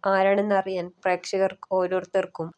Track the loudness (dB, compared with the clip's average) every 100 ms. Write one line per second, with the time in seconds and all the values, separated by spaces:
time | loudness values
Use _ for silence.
0 | 0 4 4 2 2 0 0 -6 -8 _
1 | -2 -2 -2 -2 -2 -2 -4 0 0 -2
2 | -2 -4 -4 -6 -10